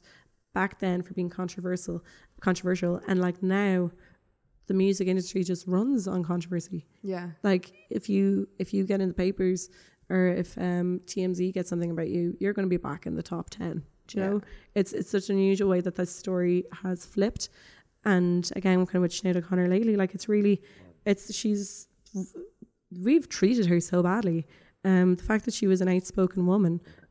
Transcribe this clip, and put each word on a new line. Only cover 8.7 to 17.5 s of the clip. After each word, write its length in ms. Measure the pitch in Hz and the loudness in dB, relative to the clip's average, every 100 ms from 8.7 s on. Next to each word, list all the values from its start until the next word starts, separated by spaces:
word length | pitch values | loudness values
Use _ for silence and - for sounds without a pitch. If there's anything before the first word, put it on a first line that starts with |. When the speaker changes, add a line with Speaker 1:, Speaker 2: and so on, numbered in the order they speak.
Speaker 1:
you 120 | 202 190 | -2 0
get 160 | 196 | 0
in 80 | 190 | 0
the 40 | |
papers 560 | 175 185 196 185 185 - - - _ - | 0 -2 0 0 -2 -6 -14 -20 _ -4
or 180 | 185 185 | 2 2
if, 300 | 180 175 - | 2 -4 -4
um, 440 | 180 175 180 180 - | -2 0 0 -2 -6
T 160 | - | -4
M 100 | 185 | -2
Z 180 | 180 180 | 0 -2
gets 180 | 185 180 | -2 -4
something 220 | 175 170 | -2 -2
about 180 | 165 160 | -2 -2
you, 280 | 175 175 - | -2 -2 -2
you're 140 | 196 | -2
gonna 140 | 208 190 | 0 0
be 100 | 180 | 0
back 280 | 135 151 170 | -2 -8 -6
in 100 | 160 | -6
the 80 | |
top 260 | 160 170 - | -6 -8 -8
ten. 340 | - 175 156 143 _ - | -8 -8 -8 -10 _ -10
Do 100 | 202 | -4
you 40 | |
Speaker 2:
Yeah. 60 | 190 | -2
Speaker 1:
know? 120 | 208 - - _ | -2 -6 -20 _
It's, 200 | 208 180 | -4 -2
it's 160 | - - | -4 -2
such 200 | 202 190 | -2 0
an 60 | 196 | 2
unusual 340 | 196 190 196 | 2 2 2
way 120 | 180 | 2
that 140 | 175 - | 0 -4
this 200 | 180 - | -6 -4
story 480 | - 180 180 180 - 175 | -4 0 2 0 -2 -8
has 220 | 190 180 - | -6 -6 -6
flipped. 440 | - 202 - - | -2 0 -2 -12